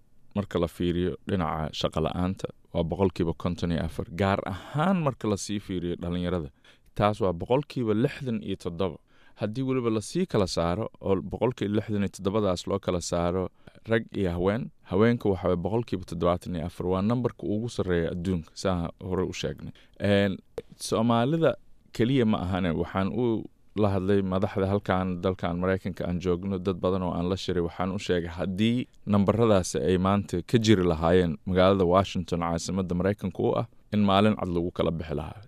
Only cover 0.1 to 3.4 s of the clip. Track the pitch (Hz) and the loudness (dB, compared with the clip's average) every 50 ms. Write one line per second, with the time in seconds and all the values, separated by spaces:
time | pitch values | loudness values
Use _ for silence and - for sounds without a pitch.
0.1 | - - - - - 101 98 - - 85 85 80 - - 90 87 82 87 90 85 | -20 -20 -18 -6 -4 -4 -4 -2 0 0 0 -2 -2 -2 -2 0 0 0 -2 -2
1.1 | 67 - - - 98 92 80 78 82 78 78 - - - - 76 - 82 80 - | -4 -6 -6 -4 -2 -2 0 -2 -2 -4 -4 -6 -4 -4 -4 -2 0 0 -2 0
2.1 | - 87 90 92 95 - - - - - _ _ - 87 85 78 82 85 98 92 | 0 -2 -2 -2 -2 -4 -8 -10 -10 -14 _ _ -2 -2 -2 0 0 2 2 2
3.1 | - - 87 82 - - | 2 0 -2 -2 -2 -2